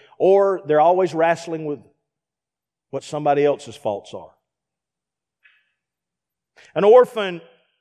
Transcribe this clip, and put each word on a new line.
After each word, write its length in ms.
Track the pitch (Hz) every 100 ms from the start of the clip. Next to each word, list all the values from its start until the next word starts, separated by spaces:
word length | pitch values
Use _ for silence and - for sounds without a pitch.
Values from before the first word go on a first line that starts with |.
| _ -
or 440 | 175 196 196 185 143
they're 140 | 151
always 340 | 160 180 185
wrestling 520 | 160 165 170 - 160 156
with 200 | 147 - _ _ _ _ _ _ _ _ _ _
what 120 | 135
somebody 400 | - 151 147 143
else's 320 | 143 139 - 107
faults 380 | 113 101 -
are. 200 | 98 82 _ _ _ _ _ _ _ _ _ _ _ _ _ _ _ _ _ _ _ _ _ _ _ _ -
An 80 |
orphan, 580 | 202 247 247 226 196 175 - _ _ _